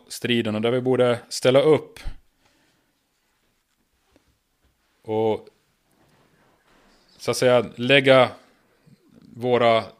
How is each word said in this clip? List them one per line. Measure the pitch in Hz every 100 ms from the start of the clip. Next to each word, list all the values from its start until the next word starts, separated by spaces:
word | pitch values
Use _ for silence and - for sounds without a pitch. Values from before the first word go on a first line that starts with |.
| -
striden | - 117 120 110
och | 107
där | 113
vi | 127
borde | 127 123 123 117 -
ställa | - 131 135
upp | 143 147 - - - - _ _ _ _ _ _ _ _ _ _ _ _ _ _ _ _ _ _ _ _ _ _ _ _ _ _ _ _
och, | - 110 110 107 - _ _ _ _ _ _ _ _ _ _ _ _ _ _ _ _ _
så | -
att | 120
säga, | 127 123 107 -
lägga | 120 139 135 131 120 - _ _ _ _ _ _ _ _
våra | - 120 123 120 117 113 104 -